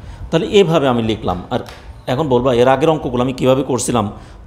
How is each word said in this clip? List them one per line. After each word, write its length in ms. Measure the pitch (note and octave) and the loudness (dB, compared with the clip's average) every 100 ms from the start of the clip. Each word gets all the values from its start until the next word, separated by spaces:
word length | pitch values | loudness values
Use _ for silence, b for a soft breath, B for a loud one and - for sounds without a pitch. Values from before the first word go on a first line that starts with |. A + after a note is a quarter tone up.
| B B B | B B B
তাহলে 160 | E3 - | -2 2
এভাবে 400 | G3+ E3 E3 C#3 | 4 4 4 2
আমি 160 | A#2+ | 0
লিখলাম। 400 | A2 G2+ G#2 F2+ F#2+ | 0 -2 -4 -6 -4
আর 100 | B2 - B B B - | -8 -8 B B B -6
এখন 200 | B2+ D#3 | -4 0
বলবা, 260 | A#2+ C3 | 0 2
এর 140 | A#2+ B2+ | 4 4
আগের 220 | C3 D#3+ | 4 2
অঙ্কগুলো 340 | D#3 C3+ A#2+ | 0 -2 -2
আমি 100 | C3 | -4
কীভাবে 300 | C3 C#3 C3 | 0 2 2
করছিলাম, 480 | C3+ B2 - A#2+ G#2 - B B | 0 -4 -2 -2 -2 -6 B B